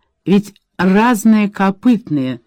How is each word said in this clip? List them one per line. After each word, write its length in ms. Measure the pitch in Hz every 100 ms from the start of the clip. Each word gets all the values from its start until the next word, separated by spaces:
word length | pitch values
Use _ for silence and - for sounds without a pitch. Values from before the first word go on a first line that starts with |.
| _ _
ведь 300 | - 196 202 - _ -
разные 720 | 185 190 240 220 220 214 208
копытные 920 | - 196 196 254 226 - 147 131 120